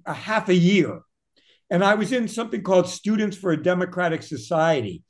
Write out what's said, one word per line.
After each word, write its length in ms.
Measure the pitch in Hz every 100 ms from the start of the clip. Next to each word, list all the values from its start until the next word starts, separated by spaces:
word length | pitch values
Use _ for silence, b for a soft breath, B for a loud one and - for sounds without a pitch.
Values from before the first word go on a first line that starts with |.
| -
a 60 |
half 360 | 151 - 214 -
a 60 |
year. 460 | 180 175 202 135 87 - _ _ _ _ _ -
And 140 | 175
I 100 | 196
was 180 | 214 196
in 140 | 254 220
something 340 | - 233 220
called 260 | 180 185 170
Students 480 | - 208 214 214 -
for 160 | 185
a 100 | 156
Democratic 600 | 165 180 180 180 175 160
Society, 800 | - 135 113 165 160 156 107 87 _